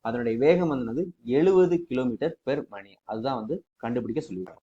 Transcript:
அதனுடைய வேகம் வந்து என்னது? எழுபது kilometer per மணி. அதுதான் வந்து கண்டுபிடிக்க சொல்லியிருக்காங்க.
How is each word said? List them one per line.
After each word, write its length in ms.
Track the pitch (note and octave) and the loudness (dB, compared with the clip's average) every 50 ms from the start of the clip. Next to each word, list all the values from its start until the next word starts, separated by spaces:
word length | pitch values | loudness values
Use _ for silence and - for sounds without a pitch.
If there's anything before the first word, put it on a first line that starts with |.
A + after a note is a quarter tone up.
| _ | _
அதனுடைய 280 | A2+ A2+ A#2+ A#2+ A#2 A2+ A#2 C3+ | -4 -4 -2 -2 -2 0 4 4
வேகம் 260 | D3+ F3+ F3+ F3+ D#3+ | 4 4 4 2 0
வந்து 140 | C#3+ C3 A#2+ | 0 -2 -4
என்னது? 160 | A2+ A#2 C#3+ F#3+ F3+ - _ _ A#2 B2+ C#3+ | -4 -4 -4 -6 -6 -8 _ _ 0 2 4
எழுபது 360 | D#3+ F#3+ F#3+ F#3 F3+ F3 F3 E3+ F3 _ | 6 6 6 6 6 6 2 -2 -2 _
kilometer 400 | B2+ B2+ C3 B2 A2+ - D3 E3 D#3+ _ _ | -4 -2 -2 -2 -2 -2 -4 -4 -6 _ _
per 100 | B2+ C#3 D3 C#3+ _ G#2 | -4 -4 -4 -4 _ -14
மணி. 200 | G2+ G2 G2+ F#2+ _ _ - | -16 -16 -18 -20 _ _ -10
அதுதான் 280 | G#2+ A2+ A2+ C3+ C3+ A#2+ | -8 -6 -4 -4 -4 -4
வந்து 140 | A2 A2 D#3+ F#3+ _ _ _ _ - | -4 -6 -8 -8 _ _ _ _ -6
கண்டுபிடிக்க 380 | A2+ A#2+ B2 A2 A2 A#2 D3+ D3+ | -4 -2 -2 -4 -2 -4 -6 -6
சொல்லியிருக்காங்க. 360 | - G2 F#2 F#2 F#2 - _ _ _ | -6 -10 -10 -10 -12 -16 _ _ _